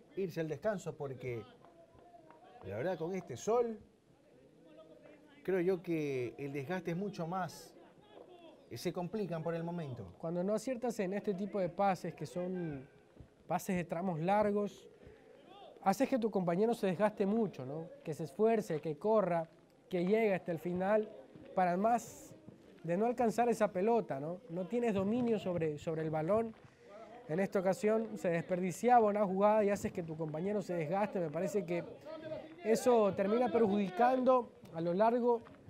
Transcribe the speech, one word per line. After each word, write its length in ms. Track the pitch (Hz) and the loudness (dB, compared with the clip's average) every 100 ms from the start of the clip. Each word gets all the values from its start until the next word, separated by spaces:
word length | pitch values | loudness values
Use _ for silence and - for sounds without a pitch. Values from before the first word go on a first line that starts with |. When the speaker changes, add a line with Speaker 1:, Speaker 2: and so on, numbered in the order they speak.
| - - | -12 -6
Speaker 1:
irse 240 | 190 165 | -4 -4
al 80 | 160 | -6
descanso 480 | 143 214 190 160 147 | -4 -4 -4 -6 -8
porque 480 | 139 123 127 120 - - - - - - - - - - - - 95 | -8 -8 -8 -8 -10 -18 -20 -20 -20 -20 -20 -20 -20 -20 -20 -16 -10
la 120 | 101 | -4
verdad 200 | 160 175 | -4 -4
con 160 | 165 | -4
este 220 | 190 180 120 | -6 -8 -6
sol, 420 | - 240 233 214 - _ _ _ _ - - - - - - - - - - - | 0 2 0 -4 -14 _ _ _ _ -20 -20 -20 -20 -20 -20 -20 -20 -20 -20 -12
creo 160 | - 185 | -4 0
yo 220 | 175 185 | 0 0
que 520 | 170 165 147 131 120 - | -2 -2 -2 -2 -4 -6
el 160 | 139 | -8
desgaste 380 | 143 135 180 175 | -6 -6 -6 -4
es 60 | 170 | -4
mucho 300 | 202 208 165 | -4 -6 -6
más, 460 | 185 175 - - - - - - - - - - - - | -4 -6 -8 -20 -20 -20 -20 -20 -20 -20 -20 -20 -20 -16
eh, 80 | 170 | -8
se 160 | 185 | -6
complican 480 | 175 175 220 185 165 | -4 -4 -4 -4 -4
por 140 | 165 165 | -4 -4
el 80 | |
momento. 500 | 165 175 147 120 92 - | -4 -6 -6 -8 -12 -8
Speaker 2:
Cuando 260 | 165 175 | -6 -2
no 100 | 190 | 0
aciertas 460 | 214 262 240 240 220 | -2 -2 -4 -4 -2
en 140 | 180 | -2
este 200 | 202 208 | -2 -2
tipo 260 | 185 208 208 | -4 -2 -2
de 100 | 180 | -2
pases, 440 | 170 196 175 175 | 2 2 0 -4
que 120 | - 151 | -8 -8
son 600 | 175 180 185 165 139 127 - _ - - _ - | -6 -4 -4 -4 -6 -12 -20 _ -20 -20 _ -4
pases 280 | 175 - 180 | -4 0 -2
de 80 | |
tramos 360 | 170 165 190 160 | -2 -2 -2 0
largos, 720 | 170 208 208 208 202 - - - - - - - - - - - | 2 4 4 2 -2 -6 -20 -20 -20 -20 -20 -20 -20 -20 -20 -4
haces 260 | 190 196 262 | 0 2 2
que 120 | 262 | 2
tu 100 | 214 | 2
compañero 440 | 196 175 175 220 | 0 2 4 2
se 140 | 233 190 | 2 0
desgaste 380 | 175 208 208 196 | 2 2 2 2
mucho, 400 | 220 202 - 131 | 2 0 -4 -8
¿no? 240 | 151 165 - | -8 -10 -12
Que 100 | - | -8
se 120 | 151 160 | -6 -6
esfuerce, 540 | - 220 226 208 156 | 2 4 4 2 -2
que 180 | 165 147 | -4 -2
corra, 520 | 208 220 180 170 160 - - _ - | 2 4 4 0 -2 -12 -20 _ -4
que 160 | 185 180 | 0 2
llegue 280 | 220 220 | 4 4
hasta 180 | 180 - | 2 -2
el 80 | 165 | -4
final, 500 | 180 180 185 214 214 - - - - - | -2 0 2 2 0 -8 -20 -20 -4 2
para 200 | 180 175 | 2 4
más 560 | 220 233 - - - - - - - - | 2 2 -2 -16 -18 -20 -20 -20 -20 -10
de 140 | 160 175 | -2 0
no 80 | 226 | 2
alcanzar 440 | 240 233 214 226 | 2 2 4 2
esa 220 | 220 208 | 4 2
pelota, 480 | 185 208 233 175 135 | 2 2 2 2 -4
¿no? 220 | 147 180 - | -6 -8 -8
No 180 | 170 180 | -8 -2
tienes 260 | 240 233 | 0 0
dominio 460 | 196 196 240 233 214 | 0 0 0 0 0
sobre, 380 | 185 175 160 147 | 0 0 0 -2
sobre 240 | - 160 | -4 -4
el 80 | 160 | -2
balón. 440 | 156 156 214 226 - - - - - - - - | -2 2 2 0 -8 -20 -20 -20 -20 -18 -14 -4
En 120 | 160 | -2
esta 200 | 196 202 | 0 0
ocasión 580 | 185 180 214 226 226 214 | 0 2 2 2 -2 -4
se 120 | 185 | -2
desperdiciaba 800 | 170 165 180 185 160 233 240 214 | -2 -2 -2 -2 0 6 6 6
una 180 | 208 202 | 2 0
jugada 380 | 190 208 220 | 4 4 6
y 60 | 202 | 4
haces 220 | 202 208 | 0 -4
que 120 | 185 | -6
tu 140 | 165 160 | -8 -6
compañero 440 | 160 156 190 208 | -6 -4 -2 -2
se 120 | 165 | -2
desgaste. 460 | 175 151 190 202 202 | -2 0 0 0 -2
Me 100 | 165 | -2
parece 340 | 156 196 208 | -2 -2 -2
que 200 | 170 175 - - - 320 - - - - | -2 -4 -4 -12 -14 -12 -10 -10 -12 -4
eso 500 | 214 220 262 240 202 | 0 2 6 6 6
termina 360 | 185 196 226 247 | 2 2 2 4
perjudicando 1000 | 233 220 202 190 175 240 262 254 254 233 - - | 4 4 2 2 4 4 4 6 4 2 -10 -12
a 80 | 165 | -4
lo 120 | 170 | 0
largo 480 | 180 220 247 240 233 240 - | 4 4 4 2 2 -2 -20